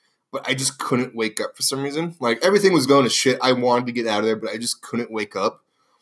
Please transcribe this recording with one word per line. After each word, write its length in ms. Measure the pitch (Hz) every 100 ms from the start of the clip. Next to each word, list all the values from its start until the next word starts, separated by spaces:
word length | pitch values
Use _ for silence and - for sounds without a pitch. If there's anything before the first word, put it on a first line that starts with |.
| _ _ _
but 160 | - -
I 60 |
just 260 | 131 135 -
couldn't 360 | - 123 123 113
wake 260 | 110 110
up 140 | 107 -
for 80 |
some 200 | - 135
reason. 320 | 139 147 170 165
Like, 240 | 120 113
everything 300 | 180 202 190
was 140 | 170 127
going 160 | 139
to 60 | 123
shit. 280 | - 135 123
I 100 | 127
wanted 340 | 123 123 120 123
to 40 |
get 160 | 120 113
out 120 | 107
of 60 | 107
there, 120 | 110
but 140 | 107
I 60 | 110
just 240 | 120 -
couldn't 300 | - 117 117
wake 240 | 110 104 98
up. 260 | 104 - _ _ _ _